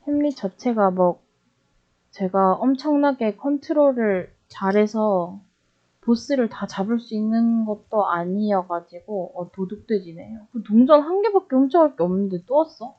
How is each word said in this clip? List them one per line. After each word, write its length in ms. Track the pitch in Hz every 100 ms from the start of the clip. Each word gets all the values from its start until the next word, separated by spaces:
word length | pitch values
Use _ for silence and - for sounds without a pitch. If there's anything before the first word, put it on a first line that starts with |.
| -
햄릿 280 | 294 294 269
자체가 540 | 190 _ 247 220 196
뭐 320 | 185 180 - _ _ _ _ _ _ _ _ _
제가 440 | - 185 196 190
엄청나게 840 | 190 247 269 302 294 285 269 220 202
컨트롤을 960 | 277 285 - 302 285 247 220 190 170 _ _
잘해서 920 | - 196 202 214 220 214 190 170 196 196 _ _ _ _ _
보스를 480 | - 233 - 277 226
다 160 | - 196
잡을 340 | - 196 233
수 140 | 233
있는 520 | 214 214 226 233 226 220
것도 420 | 208 _ 220 196
아니어가지고. 1300 | 170 175 196 214 196 180 175 170 175 - 208 170 -
어, 160 | 175
도둑돼지네. 880 | - 190 208 - 214 175 165 208 226 -
그 100 | 240
동전 380 | 208 214 254 302
한 200 | 294 381
개밖에 340 | 427 392 381 262
훔쳐갈 400 | 269 339 302 262
게 80 |
없는데 400 | 175 185 202 180 -
또 80 | 277
왔어? 400 | 311 - 240